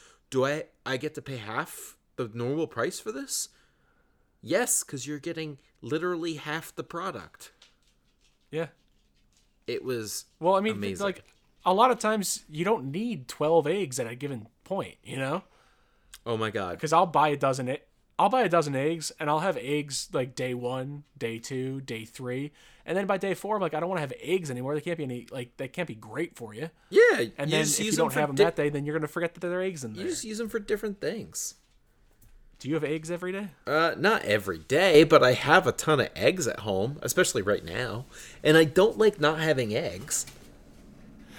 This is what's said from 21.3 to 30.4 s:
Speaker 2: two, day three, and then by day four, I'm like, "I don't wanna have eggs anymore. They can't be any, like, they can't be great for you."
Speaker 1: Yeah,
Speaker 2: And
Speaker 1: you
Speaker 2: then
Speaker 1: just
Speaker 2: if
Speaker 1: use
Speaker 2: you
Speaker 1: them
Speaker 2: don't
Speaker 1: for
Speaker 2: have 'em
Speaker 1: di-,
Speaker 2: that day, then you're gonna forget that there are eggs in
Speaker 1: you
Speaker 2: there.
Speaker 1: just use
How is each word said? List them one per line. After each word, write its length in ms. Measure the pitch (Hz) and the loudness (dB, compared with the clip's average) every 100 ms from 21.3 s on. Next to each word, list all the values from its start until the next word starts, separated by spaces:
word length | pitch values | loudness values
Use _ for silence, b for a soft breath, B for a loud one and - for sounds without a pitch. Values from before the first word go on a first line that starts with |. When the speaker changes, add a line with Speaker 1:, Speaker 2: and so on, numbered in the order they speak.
| 113 | -8
Speaker 2:
two, 440 | 117 131 131 135 | -8 -6 -4 -6
day 220 | 131 113 110 | -8 -10 -12
three, 440 | - 123 127 147 b b b b | -10 -8 -6 -8 b b b b
and 100 | 175 | -2
then 100 | 233 | 0
by 120 | 196 | 0
day 160 | 196 | -2
four, 220 | 175 190 214 | -4 -2 -2
I'm 40 | |
like, 140 | 180 | -2
"I 60 | 156 | -2
don't 80 | 170 | -2
wanna 100 | 185 | -4
have 120 | 147 - | -6 -8
eggs 300 | 127 185 156 | -2 -2 -2
anymore. 240 | 123 127 | -6 -4
They 60 | 151 | -4
can't 160 | 175 165 | -4 -6
be 80 | |
any, 220 | 139 123 - | -6 -8 -10
like, 260 | 135 123 - | -10 -10 -10
they 100 | 135 | -10
can't 180 | - 180 | -8 -8
be 60 | |
great 400 | 110 107 113 165 | -8 -10 -6 -6
for 200 | - 117 | -8 -14
you." 160 | 107 160 _ b | -10 -12 _ b
Speaker 1:
Yeah, 120 | 269 480 285 117 - | 6 8 6 0 -2
Speaker 2:
And 140 | 147 | 0
Speaker 1:
you 60 | 151 | 2
Speaker 2:
then 80 | |
Speaker 1:
just 140 | 151 143 | 2 2
Speaker 2:
if 60 | 214 | 0
Speaker 1:
use 60 | |
Speaker 2:
you 20 | 180 | 2
Speaker 1:
them 60 | 160 | 2
Speaker 2:
don't 60 | |
Speaker 1:
for 60 | 147 | 2
Speaker 2:
have 80 | 147 | 2
'em 60 | 139 | 4
Speaker 1:
di-, 80 | |
Speaker 2:
that 120 | 196 165 | 4 4
day, 120 | 147 | 0
then 160 | 143 143 | 0 -2
you're 100 | 156 | -2
gonna 100 | 151 | -4
forget 260 | - 170 | -2 -4
that 60 | 170 | -4
there 180 | 175 180 | -4 -2
are 40 | |
eggs 220 | 190 170 | -4 -4
in 60 | 220 | -8
Speaker 1:
you 40 | 214 | -6
Speaker 2:
there. 60 | 339 | -6
Speaker 1:
just 160 | 330 | -6
use 160 | 220 214 | -6 -6